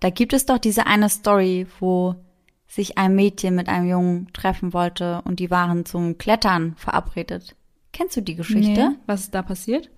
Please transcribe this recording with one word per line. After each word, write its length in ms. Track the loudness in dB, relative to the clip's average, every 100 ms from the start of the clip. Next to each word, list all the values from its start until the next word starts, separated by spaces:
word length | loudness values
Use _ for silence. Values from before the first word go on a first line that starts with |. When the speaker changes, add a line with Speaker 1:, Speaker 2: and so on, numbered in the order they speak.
Speaker 1:
Da 80 | -2
gibt 240 | 0 2
es 120 | 2 2
doch 120 | 2
diese 280 | 2 2 4
eine 220 | 4 4
Story, 600 | 2 2 4 4 0 -4 -4
wo 360 | 0 0 0 -4 -12 _ _ _ _
sich 300 | -6 -4 0
ein 180 | 4 6
Mädchen 400 | 4 2 0 0
mit 140 | 0
einem 180 | 0 0
Jungen 400 | 2 2 0 -6
treffen 400 | -4 -4 -2 -2
wollte 480 | -2 -2 -2 -6 -6
und 160 | -6 -6
die 100 | -2
waren 360 | 0 0 -2 -2
zum 320 | -4 -4 -2
Klettern 560 | 0 2 2 0 -2 -6
verabredet. 800 | -4 -4 -4 -8 -10 -12 -14 _ _ _ _
Kennst 240 | -6 -6 -4
du 40 |
die 140 | -6 -6
Geschichte? 540 | -2 2 4 4 2
Speaker 2:
Nee, 60 | 0 -4
was 160 | -6
ist 140 | -4 -8
da 60 |
passiert? 480 | -6 -8 -4 -4 -6